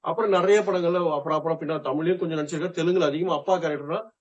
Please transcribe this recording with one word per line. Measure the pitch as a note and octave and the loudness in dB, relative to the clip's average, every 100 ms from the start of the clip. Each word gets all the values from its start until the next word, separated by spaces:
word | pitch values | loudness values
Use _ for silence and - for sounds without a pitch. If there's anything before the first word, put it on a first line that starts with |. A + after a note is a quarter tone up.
அப்புறம் | - E3 A3 | -4 -2 2
நிறைய | F#3+ F#3 G#3 | 2 4 4
படங்கள்ல | G3 F3+ E3+ F3 E3+ | 4 0 2 2 0
அப்புறம், | D3 D3+ D#3 | 0 0 -2
அப்புறம் | D#3+ D#3+ | 0 -4
பின்னா | D#3 D#3 | -2 -4
தமிழ்லயும் | C#3+ D3+ D#3+ F3+ | -2 -2 0 0
கொஞ்சம் | F3 D#3 | 0 -2
நடிச்சிருக்காரு. | D3 D#3+ E3+ | -4 -4 -4
தெலுங்குல | E3+ E3 F3+ | -2 0 2
அதிகமா | D3+ D3 F3+ | 2 0 -2
அப்பா | D3+ - F#3 | -2 0 0
கேரக்டர்னா | E3 C#3+ C#3+ F#3 A3 _ | 0 -4 -4 -6 -8 _